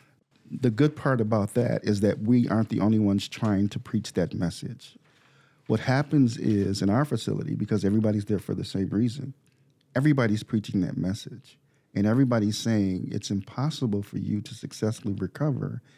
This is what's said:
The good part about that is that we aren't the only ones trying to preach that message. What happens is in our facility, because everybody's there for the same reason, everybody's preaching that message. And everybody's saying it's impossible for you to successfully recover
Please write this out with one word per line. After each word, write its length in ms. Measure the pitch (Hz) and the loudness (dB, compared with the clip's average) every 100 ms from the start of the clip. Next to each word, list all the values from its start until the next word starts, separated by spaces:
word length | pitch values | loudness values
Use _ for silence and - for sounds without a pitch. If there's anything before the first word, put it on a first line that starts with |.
| _ _ _ _ - | _ _ _ _ -14
The 220 | - 123 | -2 0
good 240 | 107 151 | 4 2
part 260 | 151 147 131 | 2 -2 0
about 340 | 107 110 101 | 2 2 0
that 300 | 123 120 110 | 0 0 0
is 160 | 110 101 | 0 2
that 220 | 101 - | 2 2
we 260 | 110 123 117 | 2 4 4
aren't 200 | 107 113 | 2 0
the 120 | 113 | 0
only 180 | 101 110 | 2 4
ones 260 | 101 98 - | 4 2 -2
trying 400 | - 113 98 101 | -4 0 2 0
to 100 | - | -2
preach 320 | - 107 - | -4 -4 -2
that 200 | - 85 | -2 -2
message. 600 | - 85 - - - - - _ _ _ _ _ _ - | -2 -4 -4 -12 -14 -18 -20 _ _ _ _ _ _ -2
What 140 | 110 | -2
happens 560 | - 127 147 151 123 113 | 2 0 2 4 4 2
is 440 | - 104 98 101 | 0 2 2 0
in 80 | 98 | 2
our 140 | 113 | 2
facility, 520 | 147 113 - 101 - - | 2 -2 -2 -4 -4 -4
because 280 | 104 107 | -2 0
everybody's 420 | 98 107 107 107 101 | 2 2 2 0 0
there 120 | 101 | -4
for 160 | - | -2
the 100 | 92 | -4
same 240 | 95 95 95 | -4 -4 0
reason, 440 | 98 120 110 - - _ _ _ _ _ 127 | 0 0 -2 -10 -12 _ _ _ _ _ 0
everybody's 480 | 151 135 117 107 | 2 4 4 2
preaching 380 | - 110 104 101 | 0 -4 0 0
that 140 | 90 92 | 0 -2
message. 600 | 92 113 - - - - _ _ _ | -2 -4 -8 -16 -20 -20 _ _ _
And 120 | - 104 | 0 2
everybody's 520 | 123 131 117 104 107 | 4 4 4 2 0
saying 500 | 117 110 95 92 - | 0 2 2 -2 -4
it's 200 | 101 - | -6 -4
impossible 720 | 101 - - 147 - 120 101 | -6 -6 -4 -4 -2 -2 -2
for 160 | 101 - | -4 -6
you 220 | 98 104 | -4 -4
to 120 | 104 | -6
successfully 600 | - - - 110 110 - | -12 -14 -4 -2 -2 -6
recover 680 | 98 92 - 151 117 98 120 _ | -4 -6 -2 -2 -2 -4 -8 _